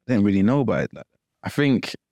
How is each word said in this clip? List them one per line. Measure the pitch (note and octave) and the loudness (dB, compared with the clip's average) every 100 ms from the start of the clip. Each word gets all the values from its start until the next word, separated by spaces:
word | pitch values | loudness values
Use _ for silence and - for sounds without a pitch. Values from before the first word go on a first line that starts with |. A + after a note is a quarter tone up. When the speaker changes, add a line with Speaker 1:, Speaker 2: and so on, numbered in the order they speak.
| - | -4
Speaker 1:
I | |
didn't | B2 G2+ | 0 2
really | G2 | 2
know | G2+ C#3 | 2 2
about | A2+ D#2+ - | 0 -2 -4
it. | - - _ _ _ | -8 -20 _ _ _
Speaker 2:
I | - | -10
think, | - C#3+ A#2+ - - _ | 0 2 2 -2 -12 _